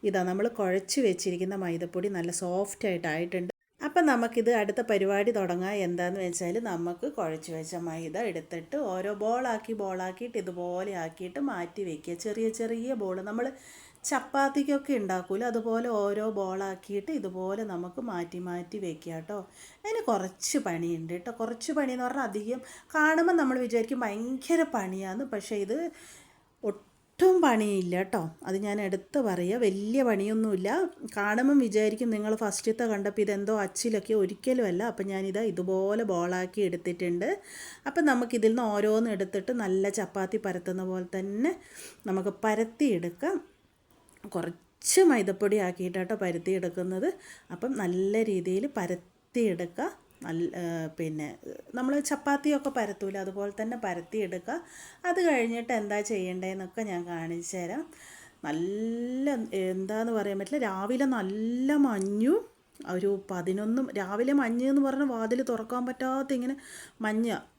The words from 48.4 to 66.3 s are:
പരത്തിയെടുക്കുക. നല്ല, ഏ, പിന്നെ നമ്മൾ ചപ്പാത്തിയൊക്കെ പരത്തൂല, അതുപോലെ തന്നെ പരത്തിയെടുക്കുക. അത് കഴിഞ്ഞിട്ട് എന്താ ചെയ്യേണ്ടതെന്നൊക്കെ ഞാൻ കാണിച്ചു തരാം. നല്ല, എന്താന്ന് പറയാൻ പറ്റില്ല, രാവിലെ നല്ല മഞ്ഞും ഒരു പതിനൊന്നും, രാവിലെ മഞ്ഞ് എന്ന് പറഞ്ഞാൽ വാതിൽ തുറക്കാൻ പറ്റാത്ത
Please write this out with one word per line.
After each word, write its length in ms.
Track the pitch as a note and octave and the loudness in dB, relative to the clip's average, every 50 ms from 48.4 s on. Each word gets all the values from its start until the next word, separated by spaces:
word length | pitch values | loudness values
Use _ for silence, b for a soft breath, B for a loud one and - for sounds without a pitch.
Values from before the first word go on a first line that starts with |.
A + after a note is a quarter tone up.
| F3 F#3 F3+ G3 A3+ C#4+ - | 0 0 0 0 0 -2 -2
പരത്തിയെടുക്കുക. 1080 | A#3+ F3+ E3+ F3+ F3+ - _ _ _ _ _ _ B3 A#3 G#3+ F3+ E3 F3+ F3 F3 - C4+ F4 - - _ _ _ _ - | -4 -2 -2 -4 -6 -6 _ _ _ _ _ _ 2 2 2 2 0 -4 -8 -4 -4 -4 -4 -6 -10 _ _ _ _ -8
നല്ല, 180 | - D#3+ E3 E3+ - - F3 | -4 -2 -2 -2 -2 -2 -4
ഏ, 20 | F3 E3+ E3+ E3 D#3+ D#3 D#3 | -4 -4 -4 -4 -4 -6 -6
പിന്നെ 300 | - E3 D#3+ D#3 D3+ D3+ D3 G#2 - - - - - - - - | -6 -6 -4 -4 -4 -6 -8 -10 -12 -14 -14 -14 -14 -16 -10 -6
നമ്മൾ 160 | B3 B3+ C4 C#4 D4 C#4+ - | -2 0 2 2 0 2 0
ചപ്പാത്തിയൊക്കെ 640 | D4 C#4 - C#4+ C#4+ C#4+ C#4+ D4+ D4 C#4 C#4+ C#4 C4+ | -2 -2 2 2 0 2 4 2 2 2 0 -2 -2
പരത്തൂല, 380 | B3+ A3 G#3 G3 - G#3 G3 G3 G3 F#3+ | -2 -2 -2 -4 -6 -6 -6 -4 -4 -6
അതുപോലെ 280 | F#3+ F#3+ G3+ G3+ G3+ G3+ - | -6 -6 -4 -6 -6 -4 -4
തന്നെ 180 | A3 A3+ A#3+ A#3 A3+ | -4 -4 -4 -4 -4
പരത്തിയെടുക്കുക. 720 | G3 F3 F3+ E3+ - - A3 G#3 F3+ F#3 F3+ - - C4+ E4+ E4+ B B B B B B B - F4+ | -4 -4 -4 -6 -6 -4 -2 -2 -2 -4 -6 -6 -6 -6 -6 -8 B B B B B B B -2 0
അത് 100 | F4 F#4+ F4+ | 2 4 4
കഴിഞ്ഞിട്ട് 440 | E4+ D4 B3+ A#3 A#3 A#3 A#3 A#3 A#3 B3+ A3 | 4 4 4 4 2 0 -2 -2 0 0 0
എന്താ 200 | G#3 G#3 G#3 G#3 G#3 G#3 | 0 0 0 0 0 0
ചെയ്യേണ്ടതെന്നൊക്കെ 720 | A3+ G3 F#3 F3+ F#3 F#3 F#3 F#3 F#3+ F#3+ F#3+ F3+ - A3+ A3 G#3 | -2 -2 -2 -2 -4 -4 -4 -4 -4 -6 -8 -8 -6 -6 -4 -2
ഞാൻ 100 | F#3 F3 F3 F3 | -2 -4 -4 -4
കാണിച്ചു 440 | F3 E3 E3 E3 E3+ E3+ E3+ - - | -6 -6 -4 -4 -6 -6 -6 -6 -6
തരാം. 260 | F#3 F3 E3+ G3+ C#4 E4 - B B B B B B B B B B - | -6 -4 -4 -6 -6 -8 -10 B B B B B B B B B B -6
നല്ല, 800 | D3 D3 D#3+ E3+ F#3 G3+ G#3 A3 A3+ A3+ A#3 A#3+ B3 B3+ C4 C4+ C#4+ C#4+ A#3+ A3 A3 - G3 F#3 F#3 | -4 -2 -2 -2 -2 -2 -2 -2 -2 -2 -2 -4 -4 -2 0 0 0 0 0 -4 -4 -2 -2 0 0
എന്താന്ന് 420 | F#3 F#3 F#3+ F#3+ G#3+ G#3+ A3+ A#3 A#3 A3 | 0 -2 -2 -2 -2 -2 0 0 0 0
പറയാൻ 200 | G3+ G3+ G3 G3 | 0 0 -2 -2
പറ്റില്ല, 200 | G3 - C#4+ D4 B3+ G#3 | -2 -2 -2 0 0 0
രാവിലെ 380 | F#3+ F#3+ G3 G#3 B3+ B3 C#4 C4+ B3+ | -2 -2 -2 -2 2 2 2 2 2
നല്ല 580 | A3+ F#3 F#3+ G3 G#3+ A3 A3+ A#3+ B3 C4 C4+ D4 D4 C#4 | 0 0 -2 -2 -2 -2 -2 0 0 2 2 4 4 4
മഞ്ഞും 520 | C4+ A3 G3 F#3+ G3 G3+ G#3 A3+ C4 F4 A4+ A#4+ - _ _ _ _ _ - - - F3+ | 4 4 2 0 0 2 2 4 4 4 2 0 -4 _ _ _ _ _ -16 -8 -4 -2
ഒരു 160 | F#3 F3+ G3 G3+ F#3+ G3 - | 0 2 2 0 0 -2 -6
പതിനൊന്നും, 540 | F#3+ F3+ F3 F#3 F#3 G3+ G#3 A3 A3+ C4 C4 B3 - | -6 -4 0 0 0 0 0 2 2 2 0 0 -2
രാവിലെ 360 | G3+ F#3+ F#3 G3+ G#3 A#3+ C4 C#4+ C#4+ | -4 -2 -2 0 2 4 4 6 4
മഞ്ഞ് 260 | C4 A#3 A#3 A#3+ B3+ C4+ | 4 4 2 2 2 4
എന്ന് 100 | C4+ C#4+ C#4 | 4 6 4
പറഞ്ഞാൽ 240 | C4+ C4 C#4 C#4+ C4+ B3 | 4 4 2 2 0 2
വാതിൽ 240 | A3+ A3+ A3 A#3+ B3 C4 B3 | 0 0 0 2 2 2 0
തുറക്കാൻ 320 | A#3+ A3 A3 A3+ B3 B3 B3 B3 | 0 -2 -2 -4 -2 -2 -2 -2
പറ്റാത്ത 440 | B3 - C4 C4 C4 C4+ C#4 C#4 | -4 -2 -2 -2 0 0 0 0